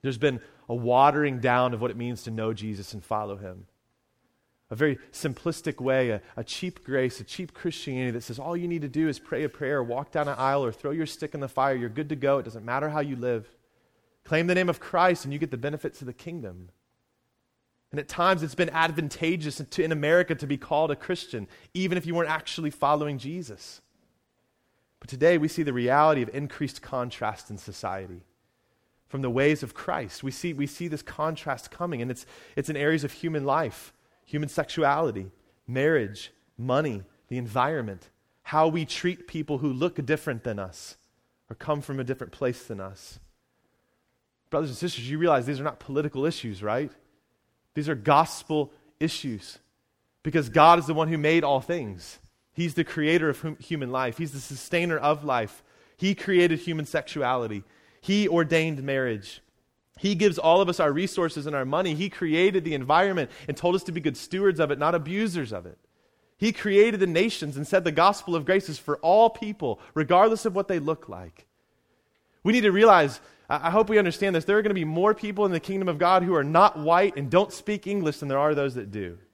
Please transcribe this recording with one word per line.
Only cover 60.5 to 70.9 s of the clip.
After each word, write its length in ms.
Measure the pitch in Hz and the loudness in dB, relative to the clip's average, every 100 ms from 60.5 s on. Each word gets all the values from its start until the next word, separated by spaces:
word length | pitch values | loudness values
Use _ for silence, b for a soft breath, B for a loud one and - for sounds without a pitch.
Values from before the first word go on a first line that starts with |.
| 175 | 6
of 60 | 185 | 4
us 120 | 175 | 2
our 120 | 156 | 2
resources 540 | 143 185 - 165 156 143 | 2 -2 0 -2 -2 -6
and 100 | 143 | -4
our 100 | 131 | -2
money. 280 | 151 185 | 0 0
He 160 | 151 190 | -2 -4
created 540 | - 165 160 185 190 | -4 0 4 4 2
the 100 | 165 | -2
environment 560 | 143 127 160 196 180 131 B - | -4 4 4 4 0 -4 B -10
and 80 | 139 | -2
told 200 | 175 185 | 0 0
us 80 | |
to 80 | 180 | -2
be 100 | 165 | -4
good 160 | 151 123 | -4 -4
stewards 420 | - 185 196 165 | -8 0 2 2
of 120 | 151 | 0
it, 80 | 139 | 2
not 160 | 151 170 | 0 0
abusers 580 | 147 190 220 170 120 | -2 -4 -2 -4 -6
of 120 | 107 87 | -8 -12
it. 120 | - _ _ _ _ _ _ | -20 _ _ _ _ _ _
He 140 | 214 | -2
created 500 | - 208 196 226 214 | 0 4 6 6 4
the 60 | 185 | 2
nations 480 | 165 220 - 156 139 | 2 2 0 -6 -6
and 120 | 151 | 0
said 160 | 190 | 0
the 80 | 170 | 2
gospel 440 | 151 185 202 - 165 | 4 4 4 -2 -2
of 100 | 143 | 2
grace 220 | 190 190 | 0 0
is 120 | 147 | -10
for 180 | - 147 | -6 0
all 320 | 165 208 226 | 4 6 6
people, 500 | 226 214 202 139 101 B | 4 -8 -4 -4 -4 B
regardless 520 | 156 151 180 220 220 220 | -4 4 6 6 4 0
of 100 | 190 | -2
what 140 | 196 | 0
they 100 | 175 | -2
look 280 | 151 | -2